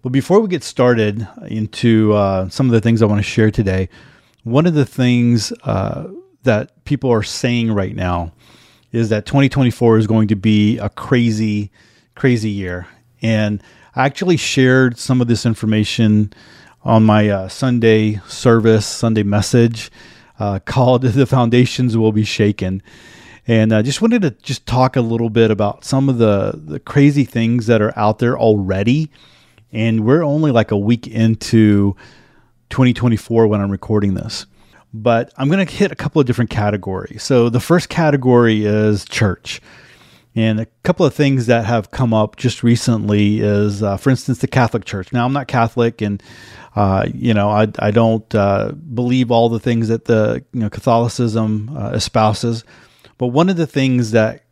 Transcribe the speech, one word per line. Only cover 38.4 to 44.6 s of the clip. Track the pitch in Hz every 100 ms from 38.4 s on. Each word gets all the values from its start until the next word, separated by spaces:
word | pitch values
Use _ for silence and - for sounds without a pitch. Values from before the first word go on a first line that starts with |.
| 117 110 104
is | 107 107 104
church. | - - 107 87 - - - - - _ _ _ _
And | 113 110 107
a | 113 _
couple | - 180 160
of |
things | - 143 135 117
that | 117 107
have | 117 -
come | - 123
up | 110 107 -
just | 127 -
recently | 120 117 - 113 104 104 104 107
is, | 104 101 104 101
uh, | 104 98
for | -
instance, | 127 - 123
the | -
Catholic | 135